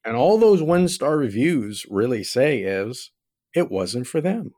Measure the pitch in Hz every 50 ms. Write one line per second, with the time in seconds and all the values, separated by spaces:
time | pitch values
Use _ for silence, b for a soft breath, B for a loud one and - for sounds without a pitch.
0 | - 113 113 117 135 180 208 220 226 220 202 180 156 156 175 175 185 170 175 -
1 | - 147 156 151 139 113 98 110 131 170 175 139 104 104 104 - - - 101 95
2 | 110 123 123 107 92 - - 123 131 151 147 113 95 95 98 95 98 110 127 -
3 | - - _ _ _ _ _ _ _ _ - 170 175 - 95 95 92 - 113 123
4 | 123 - - 160 151 185 208 233 170 - _